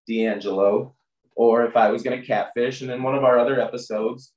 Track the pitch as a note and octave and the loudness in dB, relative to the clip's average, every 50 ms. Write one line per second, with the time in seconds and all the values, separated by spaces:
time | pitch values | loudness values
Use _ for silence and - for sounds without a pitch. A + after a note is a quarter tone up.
0 | _ - A2+ A2+ A2+ A2 G#2 G#2 G2+ G2+ F#2+ F#2+ G2 G2+ G#2 A#2+ B2+ - _ _ | _ -6 -2 -2 0 -2 -2 -4 -4 -4 -2 2 2 2 2 2 -2 -4 _ _
1 | _ _ _ _ _ _ - - A#2 A#2 A2+ A#2 A#2+ A#2 - A#2+ A2 G#2+ A2+ A#2 | _ _ _ _ _ _ -2 2 2 4 4 4 2 2 2 2 2 2 2 -2
2 | A#2 C3 B2 B2 - - A#2+ G#2 G2+ - - A#2+ A#2+ B2 C3 - C3 B2+ B2 B2 | -4 -6 -6 -6 -4 -4 -2 -2 -2 -4 -4 -4 -2 -2 -4 -6 -10 -10 -8 -6
3 | C3 C3 C#3 C#3 C3 B2+ B2 A#2+ A#2+ B2 C3+ B2 A2+ A2 - B2 - - A2 G#2+ | -4 -2 -2 2 4 4 4 4 4 2 2 0 -2 -2 -4 -10 -10 -6 -6 -4
4 | A2 A2+ A#2+ C3 - _ _ | -4 -4 -4 -6 -16 _ _